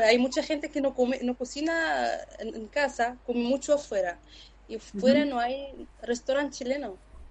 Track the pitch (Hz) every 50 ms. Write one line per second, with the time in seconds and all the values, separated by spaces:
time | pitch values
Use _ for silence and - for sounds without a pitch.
0 | 226 214 240 247 254 254 - 311 - - 311 294 320 294 - 294 269 269 - -
1 | 247 240 269 - 247 247 247 - 247 - - 285 311 330 330 330 320 311 285 254
2 | 120 117 - - - - - - 214 226 - 226 220 - - 294 285 254 - -
3 | 233 240 247 - - 247 240 240 240 240 269 262 - - - - - - 214 196
4 | 180 175 175 - - - - - - - - - - - 226 214 - - - 196
5 | 240 254 277 294 294 285 254 240 240 247 269 277 277 269 - - - - - -
6 | 220 226 240 240 - - 262 285 294 277 - - 254 247 269 294 262 202 185 -
7 | - - - - - -